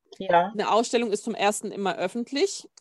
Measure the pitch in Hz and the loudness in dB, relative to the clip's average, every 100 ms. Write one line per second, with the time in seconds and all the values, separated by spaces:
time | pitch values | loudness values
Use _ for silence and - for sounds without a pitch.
0 | _ - 190 175 185 214 190 208 247 240 | _ -12 2 4 4 0 2 2 2 0
1 | 233 202 - 202 202 214 202 - 196 - | 0 -2 -4 0 0 0 -6 -4 -4 -2
2 | 180 233 233 277 392 - - - | -4 -4 -6 -2 -2 -2 -14 -20